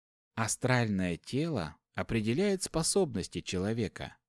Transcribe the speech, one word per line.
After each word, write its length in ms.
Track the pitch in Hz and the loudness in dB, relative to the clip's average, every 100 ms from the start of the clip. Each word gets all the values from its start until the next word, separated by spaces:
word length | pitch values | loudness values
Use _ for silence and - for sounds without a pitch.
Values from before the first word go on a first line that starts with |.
| _ _ _ - | _ _ _ -4
Астральное 800 | 110 - 127 127 113 95 90 82 | -2 0 2 4 4 2 0 -2
тело 580 | - 127 165 135 78 - _ | -2 -2 0 -2 -4 -8 _
определяет 680 | - 95 113 107 123 202 190 | -8 -2 0 2 2 2 0
способности 800 | - 160 165 202 170 107 85 90 | -2 -2 2 2 2 0 -4 -6
человека. 760 | - 92 98 113 95 - 65 - | -4 -2 0 0 -2 -4 -10 -12